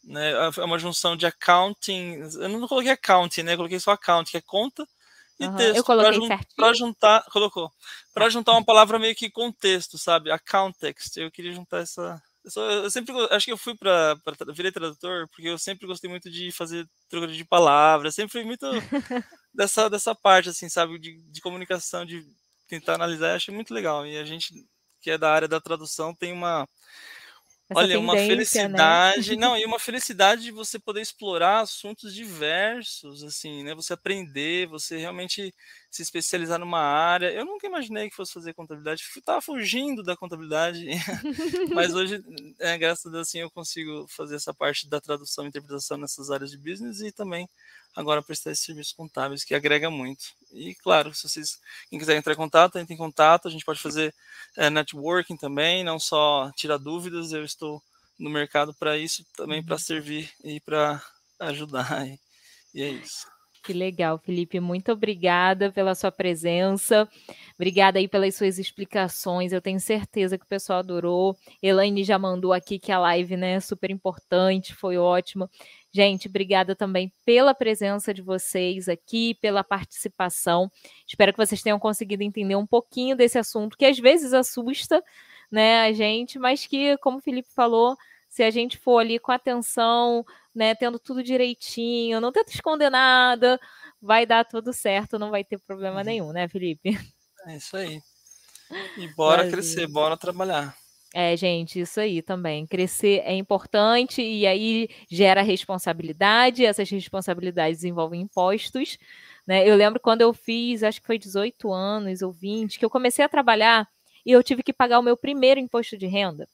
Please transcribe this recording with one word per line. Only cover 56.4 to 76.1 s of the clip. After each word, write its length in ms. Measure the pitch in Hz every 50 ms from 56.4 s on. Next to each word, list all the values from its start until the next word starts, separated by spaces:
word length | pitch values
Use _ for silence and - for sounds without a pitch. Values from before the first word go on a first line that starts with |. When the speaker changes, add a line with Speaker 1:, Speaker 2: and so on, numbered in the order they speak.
| 131 139 139
Speaker 1:
tirar 220 | - - 151 151
dúvidas, 560 | 143 139 147 165 175 175 180 170 170 165 160
eu 100 | 160 156
estou 400 | 151 147 - _ 165 151 151 147 _ _ _ _ _ _ _ _
no 100 | 151 147
mercado 460 | 151 147 147 143 - 151 147 151 147
pra 240 | _ - 151 151 156
isso, 260 | 156 160 - - 170 _ _
também 280 | - - 151 151 156
pra 140 | 160 165 160
Speaker 2:
Uhum. 20 | 156
Speaker 1:
servir 520 | - - 165 156 147 147 151 151 156 151 - _ -
e 160 | 151 151 151
pra 420 | _ - 151 151 151 147 147 143 - - _ _ _ _ _ _
ajudar, 640 | 185 160 143 147 151 151 139 131 123 - 151 - 139
<laughs> 0 |
e, 140 | 131 139 _ _ _ _ _ _ _ _ _ _ _ _
e 80 | 139
é 80 | 139 143
isso. 360 | 135 120 - - - - - - _ _ _ _ _ _
Speaker 2:
Que 100 | _ -
legal, 440 | 185 175 185 190 180 170 170 160 160 160
Felipe, 420 | _ - 180 175 175 - - 180
muito 320 | 175 175 175 185 190 -
obrigada 800 | 233 214 220 214 208 175 170 185 175 175 180 185 190 190 202 196
pela 240 | 190 202 196 190 185
sua 160 | - - 190
presença, 960 | 185 - 190 180 175 160 165 170 170 175 185 196 196 196 - - 233 214 214 214 _ _ _ - - - - - _
obrigada 420 | _ 180 190 180 196 196 196 185 190
aí 80 | 190
pelas 300 | 196 - 202 196 190 196
suas 240 | - 214 190 185 180
explicações, 920 | 190 - _ - 196 190 - 208 190 180 - - - 196 175 180 180 180
eu 80 | 190 185
tenho 200 | - 196 190 190
certeza 580 | - - 220 214 202 - - 214 190 185 190 185
que 60 | _
o 40 | _
pessoal 300 | 202 196 - - 190 180
adorou. 580 | 185 185 180 175 170 175 175 180 185 196 190 _ _ - - _
Elaine 440 | - 190 190 190 196 208 202 202 196
já 120 | 190 214
mandou 360 | 190 190 190 185 180 185 180
aqui 260 | 185 180 180 - 202 185
que 140 | - -
a 60 | 196 185
live, 360 | 180 170 175 175 180 175 185
né, 180 | 180 180 185 185
é 60 | 190
super 300 | 185 - 208 - - 185
importante, 800 | 190 196 _ 190 175 - _ _ 185 180 185 190 190 190 185 -
foi 240 | - - - 190 180 180
ótima. 520 | 175 175 180 180 185 - - 196 185 185 _ _ - - - _ _ _
Gente, 360 | _ 196 202 202